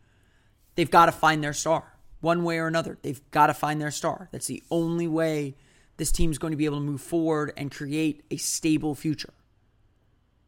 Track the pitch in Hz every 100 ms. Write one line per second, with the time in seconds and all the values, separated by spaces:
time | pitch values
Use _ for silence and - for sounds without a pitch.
0 | _ _ _ _ _ _ _ - 170 175
1 | 165 - 156 156 147 147 160 160 - _
2 | - - 160 175 170 165 160 165 - -
3 | 139 135 _ 156 151 147 147 151 151 -
4 | 165 - 180 135 - 120 - 170 165 170
5 | 170 160 160 151 143 - _ _ _ -
6 | 160 - 170 143 165 147 151 143 143 139
7 | - 170 160 151 147 - 139 - 143 151
8 | 156 139 - 151 - - 160 151 151 139
9 | 160 143 - - _ _ _ _ _ _
10 | _ _ _ _